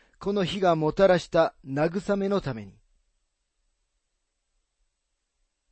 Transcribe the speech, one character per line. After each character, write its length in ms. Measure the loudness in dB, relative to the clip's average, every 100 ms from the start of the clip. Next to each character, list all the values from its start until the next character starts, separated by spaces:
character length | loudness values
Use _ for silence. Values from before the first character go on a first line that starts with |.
| _ _
こ 140 | -4
の 100 | -2
日 160 | -2 0
が 160 | 2 2
も 160 | 0
た 160 | 4 4
ら 120 | 4
し 100 | 2
た 260 | 0 0 -2 -8
慰 520 | -2 -2 -2 -4 -2
め 100 | -2
の 140 | -2
た 120 | -4
め 120 | -8 -14
に。」 120 | -20 _ _ _ _ _ _ _ _ _ _ _ _ _ _ _ _ _ _ _ _ _ _ _ _ _ _ _ _ _